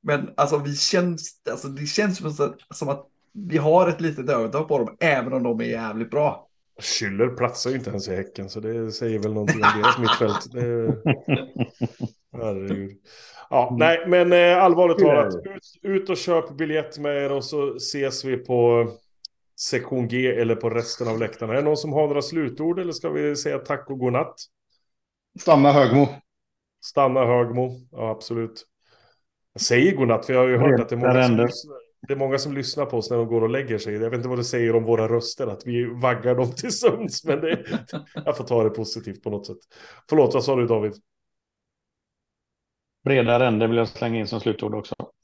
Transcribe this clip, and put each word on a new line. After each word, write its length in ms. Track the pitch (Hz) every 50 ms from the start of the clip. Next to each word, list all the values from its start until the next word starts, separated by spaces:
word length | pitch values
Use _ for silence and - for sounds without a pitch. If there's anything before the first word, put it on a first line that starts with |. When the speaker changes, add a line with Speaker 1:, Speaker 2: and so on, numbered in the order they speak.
| _
Speaker 1:
Men 240 | - 147 143 139 - -
alltså, 220 | - 147 143 156 147
vi 180 | 143 143 143
känns, 640 | 143 - - - 180 180 175 170 156 - - - _ _ -
alltså, 180 | 123 127 - 143
det 180 | 139 139 147
känns 320 | 147 - - 214 202 180 -
som 80 | - 156 151 147 143
att, 300 | 139 - - _ _ 156
som 120 | - 151 139
att 180 | 143 - - _ _ _ _ _
vi 260 | _ - 196 175 151 160
har 300 | 143 156 165 180 185 170
ett 120 | 165 -
litet 300 | 165 165 147 - 127 123
övertag 380 | 143 120 113 110 104 147 156 156
på 100 | 151 135
dem, 180 | 117 107 - _
även 320 | 170 165 143 131 120 127
om 100 | 127 131
de 180 | 120 123 117 113
är 40 | 117
jävligt 460 | 117 117 113 113 110 107 113 113 110
bra. 380 | - 147 151 147 - - - _ _ _ _ _ _ -
Speaker 2:
Schüller 560 | - - - - 113 101 98 98 117 127 123
platsar 340 | 123 123 117 - - - 131
ju 60 | 135
inte 140 | 131 117 104
ens 180 | 98 98 95 -
i 60 | 92
Häcken, 340 | 95 98 - - - 98 95
så 100 | - 113
det 320 | 107 110 113 117 113 110
säger 260 | 107 - 123 113 110 107
väl 140 | 101 107
någonting 300 | 107 107 104 - 110 110 107
om 160 | 104 104 107
deras 160 | 104 123 127 123
mittfält. 540 | 120 113 120 - 120 107 104 - - -
Det 80 | - 123
Speaker 3:
<laughs> 340 | 120 120 120 117 113 113 127 - - - 135 - - - 143 - 269 - - - 123 - _ _ 123 113 - _ 131 113 _ _ _ _
Speaker 2:
herregud. 640 | - 120 117 110 101 95 95 98 98 98 98 98 98 - _ _ - - - - - - - _
Ja, 180 | 139 135 123 127
Speaker 3:
Mm. 100 | 127 120
Speaker 2:
nej, 260 | 156 160 165 165 -
men, 260 | 180 175 180 175 175
eh, 300 | 175 175 175 175 175 180 190
allvarligt 340 | 185 170 170 180 175 165 -
Speaker 3:
Schüller. 320 | 190 151 143 147 143 -
Speaker 2:
talat, 40 | - - -
ut, 160 | 196 - - _ - _ _ _ 196 196 190
ut 100 | 190 190
och 60 | 185
köp 340 | 175 - 185 175 165 160 - 143
biljett 420 | 135 160 151 151 156 151 156 - 151
med 260 | 147 147 143 143 139
er 80 | 139
och 120 | 139 139 120
så 320 | - - 147 143 139 117
ses 480 | 120 - - - 143 139 135 127 - -
vi 120 | 135 127
på 520 | 123 - - 127 120 120 120 117 117 117 117 - - _ _ _ _ _ - _ _ _ _ _ -
sektion 480 | - - - 123 - - 139 127 120 117
G 180 | 120 127 127
eller 280 | 127 113 113 120 113 113
på 140 | 110 - 117
resten 380 | 113 117 113 117 - - 123 113
av 100 | 110 113
läktarna. 340 | 113 107 - - 120 110
Är 40 | 113
det 60 | 135
någon 140 | 147 147 151
som 160 | 143 - 156
har 140 | 139 151 151
några 160 | 147 143 143
slutord 560 | 139 143 165 165 151 127 123 127 151 165 175 185
eller 140 | 185 175
ska 180 | 160 - - 160
vi 260 | 147 147 147 147 147
säga 220 | 143 - 151 143 135
tack 320 | - - 147 139 - -
och 80 | 135 127
godnatt? 360 | 123 123 120 131 160 - - - - _ _ _ _ _ _ _ _ _ _ _ _ _ _ _ _ _ _ -
Speaker 4:
Stanna 320 | - 175 160 143 139 143
Högmo. 360 | 143 147 135 117 117 139 143 135 - - _ _ _ _ _ _ _ _ _ _ _ _ -
Speaker 2:
Stanna 400 | - - 143 139 131 127 131 127
Högmo, 440 | 117 123 123 120 120 117 123 127 127 123 - - _
ja, 200 | - 120 110 110
absolut. 560 | 110 110 - - 120 117 113 110 110 - - _ _ _ _ _ _ _ _ _ _ _ _ _ _ _ _ _
Jag 80 | _ -
säger 340 | - - 120 120 139 190 190
godnatt, 300 | 139 135 120 113 110 -
för 60 | -
jag 80 | 131 127
har 80 | 127 127
ju 80 | 127
hört 120 | 120 131 143
Speaker 3:
Breda 140 | 131 117
Speaker 2:
att 60 | 117 -
det 60 | 120
är 40 | 117
många 140 | 123 127
som 80 | 127 127
Speaker 3:
ränder. 260 | 127 123 113 110 120
Speaker 2:
lyssnar, 300 | 120 120 - - - - - - _ _ _ - -
det 40 |
är 40 | 139 139
många 200 | 139 135 135 135
som 160 | 139 147 139
lyssnar 320 | 139 131 - - 147 143
på 100 | 131 - 117
oss 120 | 107 -
när 60 | 120
de 100 | 117 117
går 140 | 113 117 117
och 80 | 113 110
lägger 280 | 120 135 135 120 113 104
sig. 160 | - 110 104
Jag 160 | 107 110 117
vet 60 | 123
inte 120 | 123 120 127
vad 100 | 127 123
det 60 | 120
säger 320 | 120 - 123 117 113 113
om 80 | 117 113
våra 240 | 113 117 110 110 110
röster, 380 | 117 117 113 - - - 135
att 200 | 113 98 - -
vi 180 | 123 120 120 120
vaggar 500 | 120 120 117 127 127 123 117 117 123 123
dem 180 | 123 127 123 123
till 180 | - - 254
sömns, 520 | - - 247 233 - 226 226 - - - -
men 160 | 160 139 151
det, 240 | 156 160 175 - - - - 233 - -
Speaker 3:
<laughs> 340 | - 160 - _ _ 147 -
Speaker 2:
jag 120 | 151 147
får 80 | - 117
ta 200 | - 127 117 110
det 60 | 107
positivt 520 | 104 - 110 - - 117 - 104 95 -
på 80 | _ 110
något 160 | 104 98 -
sätt. 100 | - 101 - _ _ _ - - - - - _ -
Förlåt, 260 | 151 160 - 147 -
vad 100 | 135 120
sa 120 | 139 135
du, 100 | 123 120
David? 260 | 117 117 110 104 104 101 - _ _ _ _ _ _ _ _ _ _ _ _ _ _ _ _ _ _ _ _ _ _ _ _ _ _ _ _ _ _ _ _ _ _ _ _ _ _ _ _ _
Speaker 3:
Breda 340 | 135 139 131 117 117 120 120
ränder 260 | 127 123 113 107 113 113
vill 80 | 117
jag 120 | 117 113 110
slänga 300 | - - - 117 113 113
in 60 | 107
som 140 | 104 117 110
slutord 340 | - 117 107 - - 107 107
också. 200 | 107 104 - - _ - - _ _